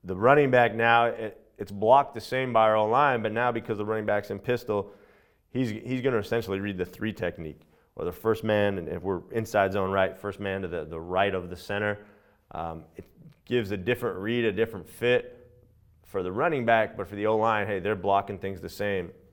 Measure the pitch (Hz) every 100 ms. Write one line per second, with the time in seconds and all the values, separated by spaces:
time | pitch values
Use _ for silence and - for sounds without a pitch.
0 | 90 92 117 147 139 123 120 110 117 117
1 | 117 - 107 - _ - 101 101 110 135
2 | 139 117 - 131 131 113 110 110 107 123
3 | 143 123 107 110 123 117 117 104 104 110
4 | 107 104 - 101 - 120 - 104 98 -
5 | - _ _ _ _ 127 123 107 120 127
6 | 127 117 101 117 101 98 101 92 90 -
7 | 110 95 87 - 80 - _ _ _ -
8 | 87 87 113 110 110 104 101 98 76 85
9 | 92 90 - 117 110 104 98 98 95 98
10 | 95 - 101 95 101 95 92 85 78 82
11 | 85 92 101 95 90 87 - 101 104 101
12 | - - _ _ _ - 82 82 82 -
13 | - _ - _ - 123 98 101 92 123
14 | 117 92 101 120 113 98 110 98 87 -
15 | 120 123 - - - - _ _ _ _
16 | _ 98 92 101 165 147 117 113 104 -
17 | 92 101 107 110 110 107 101 98 92 104
18 | 98 98 98 98 98 92 90 - 104 95
19 | 85 - -